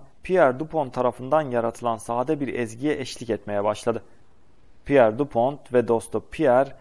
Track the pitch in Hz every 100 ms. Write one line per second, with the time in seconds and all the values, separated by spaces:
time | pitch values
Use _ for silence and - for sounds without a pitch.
0 | - - - 185 143 127 156 160 131 135
1 | 123 - 127 151 143 120 117 113 120 110
2 | - 120 131 151 131 120 113 113 147 147
3 | 127 - 113 104 - 104 104 104 - 113
4 | - - - - - - - - - 139
5 | 113 110 143 117 123 143 - 123 110 117
6 | - 110 - - 147 123 135 -